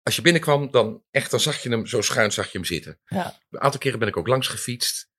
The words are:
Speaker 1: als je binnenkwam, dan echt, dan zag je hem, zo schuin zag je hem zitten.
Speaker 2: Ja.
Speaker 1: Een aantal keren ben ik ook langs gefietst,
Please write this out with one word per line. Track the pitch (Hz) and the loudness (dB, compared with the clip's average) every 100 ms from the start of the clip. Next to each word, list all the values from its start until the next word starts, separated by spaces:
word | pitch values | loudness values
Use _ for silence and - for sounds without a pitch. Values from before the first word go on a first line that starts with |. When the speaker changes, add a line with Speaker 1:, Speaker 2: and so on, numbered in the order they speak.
Speaker 1:
als | - - | -4 2
je | |
binnenkwam, | 160 165 151 143 139 | 4 4 4 2 4
dan | 127 107 - _ | 4 4 -2 _
echt, | 135 - | -4 0
dan | 123 | 0
zag | 151 143 | 0 -2
je | 123 | -2
hem, | 113 98 | -2 0
zo | 120 | -2
schuin | 104 131 107 | 0 2 2
zag | 104 95 | 0 -4
je | 98 | -4
hem | 85 | -4
zitten. | 82 78 76 - | -4 -6 -18 -6
Speaker 2:
Ja. | 185 175 - _ | -4 -4 -8 _
Speaker 1:
Een | - | -2
aantal | 143 135 | 0 0
keren | 139 113 | -4 -2
ben | 110 | -2
ik | - | -2
ook | 82 | 0
langs | 131 131 | 0 0
gefietst, | - - 120 - - - | -6 -6 -4 -4 -4 -10